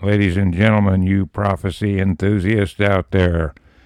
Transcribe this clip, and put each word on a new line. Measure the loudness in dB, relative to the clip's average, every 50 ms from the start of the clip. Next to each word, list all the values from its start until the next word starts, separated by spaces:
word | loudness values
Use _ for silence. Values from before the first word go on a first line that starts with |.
| -2
ladies | 0 2 2 2 2 2
and | 0 0 0 0
gentlemen, | 2 2 2 2 2 2 2 2 2 2
you | 2 0 0 -2
prophecy | -4 -4 -4 -4 -4 -4 -4 -6 -6 -6 -4 -4 -2 -2 -2
enthusiasts | -2 -2 -2 -2 -2 0 0 0 0 0 0 0 -2 -2 -2 -2
out | -2 0 0 0 -2 -2 0
there, | 0 2 2 0 -2 -4 -4 -8 -12 _ _ _ _ _